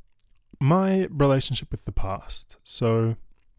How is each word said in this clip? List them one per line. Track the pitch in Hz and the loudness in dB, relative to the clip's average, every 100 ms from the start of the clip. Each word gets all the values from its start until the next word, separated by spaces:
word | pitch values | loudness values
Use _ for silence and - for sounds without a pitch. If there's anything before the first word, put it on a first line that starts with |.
| - - - _ _ - | -20 -20 -20 _ _ -2
my | 135 180 190 190 185 | 2 4 4 0 0
relationship | 147 143 135 - 123 - | 2 2 2 0 -6 -6
with | - - | -10 -4
the | |
past. | - 95 98 - - - - | -2 0 -4 -8 -12 -14 -12
So, | - - 117 113 113 113 - - _ | -4 0 2 2 0 -2 -10 -20 _